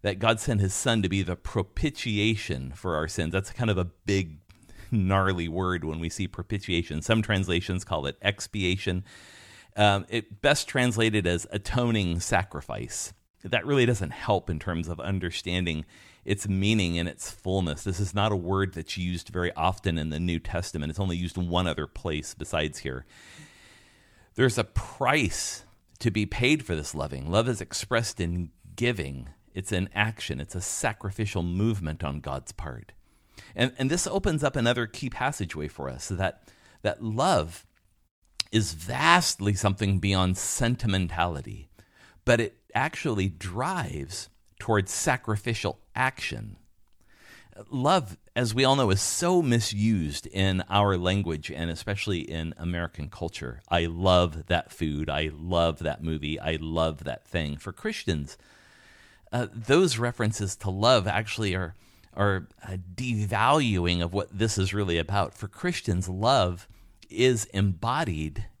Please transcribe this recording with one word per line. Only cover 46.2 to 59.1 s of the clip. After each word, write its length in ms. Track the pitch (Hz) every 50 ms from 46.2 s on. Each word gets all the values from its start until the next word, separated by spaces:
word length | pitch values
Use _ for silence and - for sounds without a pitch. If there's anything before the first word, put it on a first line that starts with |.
| - - - - 107 104 95 - _ _ _ _ - _ - _ _ _ - _ - - - - - - - 98 104 -
Love, 480 | 131 127 127 147 185 185 131 98 90 - _ - _
as 180 | 120 123 113 107
we 120 | 127 135
all 100 | 131 135
know, 140 | 139 127 101
is 120 | 95 98
so 400 | - - - - 170 175 185 180
misused 840 | 160 131 120 117 104 - 104 101 104 113 110 95 80 73 71 - -
in 340 | - - 95 95 98 95 92 - -
our 280 | 95 101 101 101 95
language 520 | 90 87 90 95 101 98 87 80 76 76 -
and 200 | 71 69 85 85
especially 500 | 85 - - - 101 101 - 107 95 85
in 340 | 69 - 80 82 80 80 -
American 520 | - 82 87 87 85 85 85 - - 73 71
culture. 520 | - - 85 82 - - 71 62 60 64 - -
"I 160 | 85 85 82
love 640 | 85 82 85 92 92 90 90 87 85 76 82 78
that 260 | - 87 82 - - -
food. 360 | - 82 78 73 71 76 73
I 200 | 71 76 78 78 73
love 460 | 73 80 90 92 85 85 82 78 76
that 240 | 82 78 71 - 78
movie. 340 | 82 80 76 73 76 78
I 200 | - - 78 82
love 480 | 78 80 80 80 82 80 82 78 73 71
that 200 | 73 64 - _
thing." 300 | - - 85 78 73 71
For 160 | 73 - 98
Christians, 640 | - - - 214 220 - - - 85 76 71 71 - - _ _ - - - - - - - - - - - -